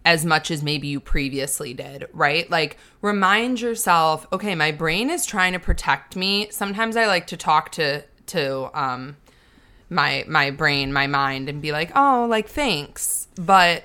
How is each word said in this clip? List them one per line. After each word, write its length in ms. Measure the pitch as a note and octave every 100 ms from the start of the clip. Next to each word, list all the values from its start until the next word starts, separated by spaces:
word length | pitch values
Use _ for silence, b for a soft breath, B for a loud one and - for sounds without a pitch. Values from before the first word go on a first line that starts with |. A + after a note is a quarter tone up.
as 200 | E3 E3
much 260 | E3 D#3 D3+
as 100 | D#3+
maybe 240 | D3 D3 C#3+
you 140 | C#3
previously 760 | - - C#3 C3+ C3 - D3
did, 320 | C3 C#3 C#3 -
right? 360 | E3 D3 D#3 E3
Like, 260 | E3+ D3+ - b b
remind 600 | G#3 G#3 F#3+ G#3 A#3+ B3
yourself, 680 | A#3+ A3+ - E3+ D#3+ D#3 -
"Okay, 220 | F#3+ G3+
my 160 | F3 D3+
brain 400 | D#3 D#3+ E3+ B3+
is 160 | E4+ -
trying 280 | G3 F#3
to 40 | F3+
protect 560 | - F3+ - C#3 -
me." 320 | F#3+ F#3+ G3+ G#3
Sometimes 460 | - G3 G3+ A3+ A3+
I 100 | A3
like 200 | F3+ E3+
to 80 | E3+
talk 360 | - D#3 D#3
to, 320 | - D3 C#3+ - _ -
to, 440 | F3+ C#3 C3+ C3
um, 420 | - C3+ B2+ C3 C#3+ b b b b b b -
my, 340 | F3 C#3+ C#3 -
my 240 | D#3 C#3+
brain, 420 | C#3 D#3 C#3+ C3+
my 140 | C#3 C#3
mind, 420 | C#3 C#3 C3+ C3+
and 140 | D3
be 80 | D3+
like, 220 | D3 E3+
"Oh, 320 | - C#4 B3+ A#3+
like, 200 | A3 G#3+
thanks, 800 | - C#4 D#3 C#3+ - - - - -
but 480 | F3 F#3+ F3 E3